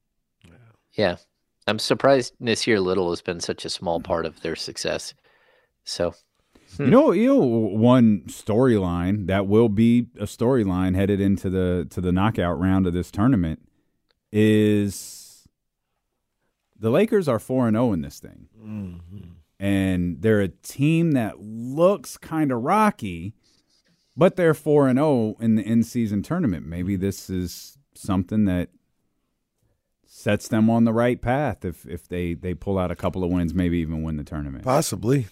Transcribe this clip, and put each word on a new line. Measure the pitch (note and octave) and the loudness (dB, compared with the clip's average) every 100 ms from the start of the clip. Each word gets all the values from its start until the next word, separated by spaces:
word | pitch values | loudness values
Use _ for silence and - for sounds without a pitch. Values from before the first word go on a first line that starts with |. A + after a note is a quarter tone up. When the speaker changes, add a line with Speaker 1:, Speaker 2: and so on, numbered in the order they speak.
| _ _ _ _ _ - _ _ _ | _ _ _ _ _ -20 _ _ _
Speaker 1:
Yeah. | - G2 F2 _ _ _ _ - | -2 -2 -2 _ _ _ _ -4
I'm | G#2+ | -2
surprised | - B2 C#3 C#3 A#2+ - | -2 2 4 4 0 -6
Nasir | B2 A2 - G#2+ | -2 0 2 2
Little | F2+ F#2 F2 | 2 0 -2
has | E2+ | -4
been | - F2 | -6 -8
such | - F2+ | -8 -8
a | E2 | -10
small | - F#2 E2 | -8 -4 -4
part | E2 E2+ E2 | -4 -4 -4
of | - | -8
their | E2 D#2 | -8 -8
success. | - - D#2+ D#2+ - - _ _ _ _ _ _ | -10 -8 -6 -6 -8 -18 _ _ _ _ _ _
So, | - - F2 - _ _ _ _ _ - | -12 -6 -6 -6 _ _ _ _ _ -4
Speaker 2:
You | C#3+ | 4
Speaker 1:
hmm. | |
Speaker 2:
know, | A3+ D4+ | 4 4
you | F#3 B3 | 4 4
know, | C#4 | 4
one | C#3 A2+ A2 G#2+ A#2 B2+ A2+ G2+ F2 | 2 2 0 2 6 6 6 4 -2
storyline | - - G#2+ C3 G#2+ F2+ F2 F2 G#2 F2+ | -12 -2 2 4 2 0 -2 -2 -2 0
that | F#2+ G2 | -2 2
will | G#2+ A#2 | 4 4
be | G2+ A#2 A#2+ A#2+ - | 4 4 2 0 -8
a | |
storyline | G#2 - A#2 C3+ G2 F#2 F#2 F#2 | -10 -4 0 0 0 0 0 0
headed | G2 G2+ | 2 2
into | G2 G2 G2 | 2 0 -2
the, | F#2 F2+ F2+ C#2 | -2 0 -2 -4
to | - | -4
the | F2+ | 0
knockout | F2+ G#2+ G#2+ F2 D#2 | 2 0 0 -2 0
round | F#2 F#2+ F#2+ | 2 2 0
of | |
this | F2 F2 | -2 -4
tournament | - A#2 A#2+ E2 D2+ _ _ _ _ _ _ _ | 0 2 2 -2 -6 _ _ _ _ _ _ _
is | G#2+ G#2+ G#2+ G#2+ G#2 G2+ - - - - - _ _ _ _ _ _ _ _ _ _ _ _ _ _ | 2 4 4 4 2 0 -6 -14 -20 -20 -20 _ _ _ _ _ _ _ _ _ _ _ _ _ _
the | A2 | 0
Lakers | C#3+ G#3+ G#3 D3+ | 2 2 2 0
are | A2 | -2
four | - C3 A#2 | -2 0 2
and | A2 | 2
oh | B2+ | 2
in | F#2 | 0
this | C#2 - | -6 -12
thing. | - G1+ - A2 | -20 -20 -20 _
Speaker 3:
Mm-hmm. | G#2+ G#2+ F#2+ F2 E2+ G2 E2+ E2+ _ - | -14 -12 -12 -14 -18 -18 -20 -20 _ -6
Speaker 2:
And | G2 G2 F#2+ F2+ F2+ D#2 | 0 2 2 0 -2 0
they're | A2 G#2 | 2 2
a | F#2+ | 0
team | - - - C#3+ E3 E3+ | -6 -14 -2 0 2 2
that | C#3 G#2+ C2 | 0 -2 -8
looks | G#2 A2+ B2 C#3+ F3 G3+ - - | -14 -12 -6 2 2 2 -6 -18
kinda | - D#3+ D3 B2 | -6 -2 0 0
rocky, | C3 G#3 G#3+ - G2+ E2+ F#2 - _ _ _ _ _ _ _ - | 0 2 2 0 -6 -8 -10 -14 _ _ _ _ _ _ _ 0
but | F3+ A3+ | 2 2
they're | E3+ | 0
four | D3+ D#3 D3 C3+ | 0 2 4 4
and | B2+ | 2
oh | D#3 C3 A2 - | 2 2 -2 -2
in | A2+ | 0
the | A2 | 2
in-season | G#2 A2+ A2+ B2 A2 G2+ | 2 0 0 -2 -2 -2
tournament. | F#2 F3 D3 E2 D#2 | -4 -2 -2 -4 -6
Maybe | E2+ F2+ G2 | -6 -4 -2
this | G2 F#2+ - | -2 -4 -6
is | F#2 F2+ - - - _ | -6 -6 -10 -20 -20 _
something | - G#2 G2 F#2+ G#2+ | -10 -4 -2 -2 0
that | G2+ F2+ E2 _ _ _ _ _ _ _ _ _ _ _ _ _ _ | 0 0 -4 _ _ _ _ _ _ _ _ _ _ _ _ _ _
sets | - A2 G#2 - | -6 -2 -2 0
them | A2+ A2 | 2 4
on | A#2 | 4
the | A#2 | 2
right | A2 B2 A#2+ | 2 0 0
path | A#2+ C3 D3 F#2+ | -2 -2 -2 -4
if, | F#2 E2 - | -8 -10 -12
if | F2 - | -14 -8
they, | F2 F2 | -6 -4
they | E2 F#2 | -4 -6
pull | E2+ - F#2+ | -6 -4 -2
out | F2+ | -2
a | E2+ | -4
couple | F#2 F#2 | -6 -4
of | F2+ | -2
wins, | F2+ F2 | 0 0
maybe | E2+ F2 F2 | 0 0 0
even | D#2+ D#2+ | -2 -4
win | D#2+ D#2 | -6 -6
the | |
tournament. | C#2+ D#2 C#2+ C2 | -8 -10 -10 -6
Speaker 3:
Possibly. | B2+ C#3 - G2 G#2 C#3 G#2+ | -2 0 0 -2 0 0 -2